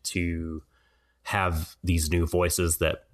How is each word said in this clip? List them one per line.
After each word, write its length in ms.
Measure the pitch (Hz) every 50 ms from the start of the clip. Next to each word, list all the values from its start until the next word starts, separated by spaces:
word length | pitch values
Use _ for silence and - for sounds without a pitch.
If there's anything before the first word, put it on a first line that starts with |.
| -
to 580 | - - 92 87 85 82 82 82 80 80 78 - _ _ _ _ _ _ _ _ _ _ _ -
have 520 | - - 101 92 90 85 80 80 - - _ -
these 260 | 90 85 85 78 76
new 160 | 87 87 82
voices 540 | 80 - 87 87 87 - - 90 82 80 -
that 240 | 87 78 - - - _